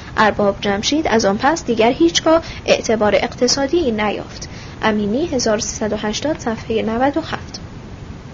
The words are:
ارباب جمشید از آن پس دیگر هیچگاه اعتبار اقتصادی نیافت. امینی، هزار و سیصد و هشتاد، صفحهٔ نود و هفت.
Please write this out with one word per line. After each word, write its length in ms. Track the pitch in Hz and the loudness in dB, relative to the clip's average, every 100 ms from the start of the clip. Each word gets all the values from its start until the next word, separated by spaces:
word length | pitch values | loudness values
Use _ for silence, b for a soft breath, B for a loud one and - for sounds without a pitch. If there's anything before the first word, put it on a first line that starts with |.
| B - | B 2
ارباب 400 | 214 202 202 202 | 2 4 2 2
جمشید 480 | 208 202 220 294 311 | -2 0 0 0 2
از 160 | 226 | 2
آن 140 | 202 202 | 2 2
پس 260 | 269 330 | 2 0
دیگر 260 | - 233 226 | -2 4 4
هیچگاه 520 | 269 339 330 330 330 B B - | 4 2 4 4 2 B B 0
اعتبار 480 | - - 226 208 | 0 2 2 4
اقتصادی 760 | 202 240 - 247 277 269 339 285 | 4 0 0 0 2 2 2 2
نیافت. 580 | 214 214 170 - - - B B B | 0 -2 -2 -8 -12 -12 B B B
امینی، 440 | 220 214 208 240 339 | 0 2 0 0 0
هزار 300 | 269 226 214 | 0 2 0
و 40 | |
سیصد 320 | - - 214 | -2 -4 -4
و 40 | 214 | -2
هشتاد، 420 | 214 214 285 320 | -4 -2 -2 -2
صفحهٔ 440 | 240 220 - 226 | -4 -6 -2 -2
نود 340 | 208 233 277 311 | 0 0 0 0
و 40 | |
هفت. 400 | - - - - - - - - - - - | -4 -10 -10 -14 -14 -14 -16 -16 -14 -14 -14